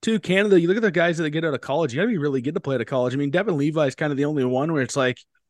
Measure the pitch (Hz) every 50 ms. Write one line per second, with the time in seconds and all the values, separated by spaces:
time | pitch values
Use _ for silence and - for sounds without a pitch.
0 | - 220 226 208 - - 180 196 208 208 196 180 170 170 190 233 220 208 151 175
1 | 165 175 170 160 165 151 147 160 160 160 139 120 - - 135 156 165 143 117 143
2 | 196 247 233 160 143 147 135 135 117 147 160 190 - 143 135 123 113 - 139 127
3 | 123 123 123 143 143 143 135 175 208 220 175 143 143 156 151 160 151 135 - -
4 | 156 147 143 131 143 147 156 143 127 127 127 127 147 165 160 143 127 117 - 147
5 | 131 127 123 - - _ _ _ _